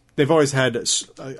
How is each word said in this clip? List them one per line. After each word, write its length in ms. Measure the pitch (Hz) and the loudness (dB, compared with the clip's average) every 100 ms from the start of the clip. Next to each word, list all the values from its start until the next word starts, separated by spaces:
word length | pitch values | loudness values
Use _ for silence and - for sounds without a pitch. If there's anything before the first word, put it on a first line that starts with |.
| _ | _
they've 160 | - 139 | -2 2
always 220 | 160 139 | 4 2
had, 240 | 139 127 120 | 2 0 -2
s-, 320 | - - - - | -4 -6 -6 -14
uh, 140 | 135 135 | -16 -10